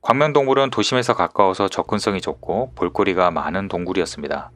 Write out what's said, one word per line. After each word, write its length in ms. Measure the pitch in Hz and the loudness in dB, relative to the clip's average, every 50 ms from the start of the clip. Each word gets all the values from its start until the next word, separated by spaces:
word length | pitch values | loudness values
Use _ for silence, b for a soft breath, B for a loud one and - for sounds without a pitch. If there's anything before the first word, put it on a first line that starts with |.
광명동굴은 680 | - - 117 135 147 156 143 147 139 131 135 135 139 131 | 2 2 4 4 4 4 4 2 2 4 2 2 2 0
도심에서 420 | 120 - 107 - 135 127 120 - 117 | 0 -2 -2 0 0 0 2 2 2
가까워서 560 | - 90 85 - - 104 95 92 - 101 95 | 2 2 -2 2 2 2 2 4 0 0 -2
접근성이 540 | - - 87 - - 104 - 110 101 92 - | 0 -4 -4 -2 -2 0 0 0 -2 -2 -4
좋고 500 | - 73 - - - 85 104 123 - - | -6 -8 -8 -6 -4 -4 -4 -4 -6 -4
볼거리가 560 | - 92 87 - - 101 98 92 90 92 87 | -4 -4 -2 0 0 0 0 2 2 2 2
많은 380 | 82 80 - - 85 95 98 95 | 2 0 -4 -4 -4 -4 -4 -4
동굴이었습니다. 840 | 95 87 90 85 92 95 85 - - - 73 71 71 69 69 - - | -4 -6 -4 -2 -2 -2 -2 -2 -4 -10 -6 -6 -6 -6 -8 -12 -20